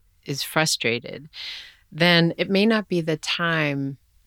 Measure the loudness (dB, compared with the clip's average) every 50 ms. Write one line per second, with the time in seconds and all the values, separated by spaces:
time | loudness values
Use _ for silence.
0 | _ _ _ _ _ -8 -8 -8 -8 0 2 2 2 2 0 -2 -2 -2 -2 -2
1 | -4 -10 -12 -14 -16 -16 -16 -16 -14 -14 -14 -16 -18 -20 -20 _ _ _ -2 2
2 | 4 6 6 6 4 4 2 0 -2 0 2 2 4 4 2 0 0 -2 -2 -2
3 | 0 -2 -2 -4 -4 -6 -4 -2 -2 0 0 0 0 0 -2 -2 -4 -6 -8 -10
4 | _ _ _ _ _